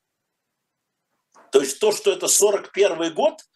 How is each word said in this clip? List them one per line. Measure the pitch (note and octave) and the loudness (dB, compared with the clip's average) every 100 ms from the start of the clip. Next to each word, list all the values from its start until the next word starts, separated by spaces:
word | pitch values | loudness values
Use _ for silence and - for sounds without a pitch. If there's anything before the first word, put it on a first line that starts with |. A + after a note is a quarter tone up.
| _ _ _ _ _ _ _ _ _ _ _ _ _ _ _ | _ _ _ _ _ _ _ _ _ _ _ _ _ _ _
То | - | 0
есть | C#3 - | 0 -2
то, | G#3+ | -2
что | G3+ G3 | 0 -2
это | F3+ F3 | -2 0
сорок | - G#3 G3 - | 2 2 0 -4
первый | F#3 G3+ D#3+ E3 | 0 0 0 -4
год, | D#3 D4 - - | 0 -2 -2 -18